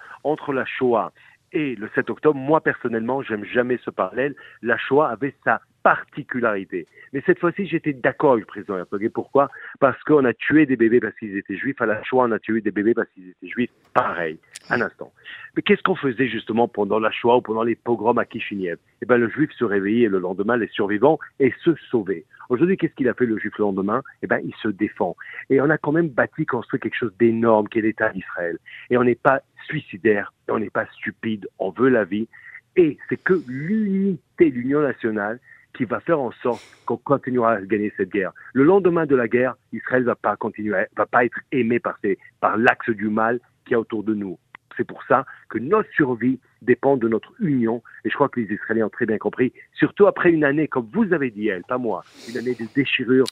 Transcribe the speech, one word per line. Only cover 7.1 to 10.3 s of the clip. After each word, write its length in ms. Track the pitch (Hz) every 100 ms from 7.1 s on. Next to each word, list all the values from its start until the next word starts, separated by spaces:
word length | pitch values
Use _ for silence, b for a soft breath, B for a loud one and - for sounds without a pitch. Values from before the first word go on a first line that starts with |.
Mais 80 | 139 -
cette 140 | 180
fois-ci, 280 | 175 165 190
j'étais 260 | 160 156
d'accord 400 | 135 135 - 151
avec 80 | 120
le 40 | 92
président 300 | - 95 95
Herzog. 260 | 87 104
Et 60 | 110
pourquoi ? 400 | 117 - 139 139 B B B
Parce 220 | 139 123
qu'on 220 | - 151
a 80 | 127